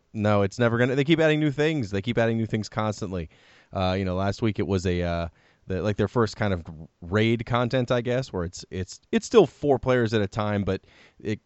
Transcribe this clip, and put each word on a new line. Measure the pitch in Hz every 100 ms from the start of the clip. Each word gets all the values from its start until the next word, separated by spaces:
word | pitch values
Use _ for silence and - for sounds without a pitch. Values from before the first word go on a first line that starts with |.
| _
No, | 113 104 104
it's | 98 -
never | 120 117
gonna, | 127 131
they |
keep | 139 156
adding | 156 151
new | 151
things. | 135 156 156 101
They | 98
keep | 117 117
adding | 117 113
new | 110
things | 113 101
constantly. | - 107 104 98 92 80 _ _ - _
Uh, | 98 92 95
you | 95
know, | 90
last | 98 101
week | 110 101
it | 87
was | 95 92
a, | 87
uh, | 87 85 85 - _ _ -
the, | 92
like, | 101 104
their | 104
first | 127 107 -
kind | 107
of | 90 80 80 78 _
raid | 87 104 113 117 117
content, | 120 120 131 120
I | 123
guess, | 120 123 135
where | 92 85
it's, | - -
it's, | 92 92 - _
it's | 226 -
still | 233 156
four | - 147 127
players | 131 127 113
at | 110
a | 98
time, | 113 104 104
but | 98 95 - - - _
it | 64 107